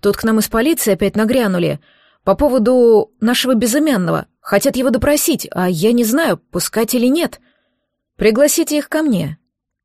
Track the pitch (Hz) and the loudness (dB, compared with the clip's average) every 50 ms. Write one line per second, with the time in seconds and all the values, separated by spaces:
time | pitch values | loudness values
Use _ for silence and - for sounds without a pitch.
0 | - 202 202 - - 220 220 214 214 - - 226 247 320 330 - - 220 190 - | -2 -2 -2 -2 -2 0 0 0 0 -2 -2 -2 0 0 0 0 0 -2 0 0
1 | 208 190 - 208 220 220 262 262 233 196 185 175 170 156 143 143 _ _ _ _ | 0 -2 0 0 0 0 0 0 0 0 0 -2 -2 -2 -4 -6 _ _ _ _
2 | _ _ _ _ - 190 190 - 294 277 254 262 208 247 254 247 240 233 220 208 | _ _ _ _ -2 -2 0 2 2 2 2 2 2 2 4 4 6 6 6 4
3 | - - _ - 214 233 247 - - 254 262 214 254 220 233 302 311 311 254 190 | 2 0 _ -4 -2 -2 0 0 0 0 0 0 0 0 0 0 0 0 0 0
4 | 180 165 165 151 - - _ _ - - 196 196 - 277 - 247 247 277 220 220 | -2 -2 -2 -4 -6 -8 _ _ -6 -2 -2 0 0 0 -2 -2 0 0 0 0
5 | - 294 302 294 - 349 269 - - - - 175 180 180 180 151 190 226 240 240 | 0 0 0 0 0 -2 -2 -4 -6 -8 -6 -4 -2 -2 -2 0 0 2 2 2
6 | 233 214 247 311 330 233 175 - _ _ - 180 - - - 220 226 220 254 240 | 0 0 0 0 0 0 -2 -4 _ _ -8 -8 -6 -4 -4 -4 -2 -2 0 0
7 | 233 254 277 339 320 - - - _ _ _ _ _ _ _ _ _ _ _ _ | 0 0 0 0 -2 -4 -6 -10 _ _ _ _ _ _ _ _ _ _ _ _
8 | _ _ _ - 190 214 214 247 294 294 - 339 320 - 294 294 277 - - 311 | _ _ _ -2 0 2 2 4 2 2 2 0 -2 -2 -2 -4 -4 -4 -4 -2
9 | 320 285 214 170 156 143 151 - _ _ _ _ _ _ _ _ _ | 0 0 0 -2 -2 -6 -8 -12 _ _ _ _ _ _ _ _ _